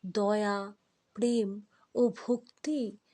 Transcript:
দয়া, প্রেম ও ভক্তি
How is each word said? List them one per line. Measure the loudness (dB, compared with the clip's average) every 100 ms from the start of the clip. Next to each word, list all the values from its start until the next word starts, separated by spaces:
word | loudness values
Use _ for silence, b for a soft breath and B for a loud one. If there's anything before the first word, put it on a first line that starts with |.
| -4
দয়া, | 0 2 2 0 -2 -6 -14 _ _ _
প্রেম | -2 2 2 0 -4 -12 b b
ও | 2 2
ভক্তি | 2 -2 -2 -4 _ -4 -2 -4 -8 _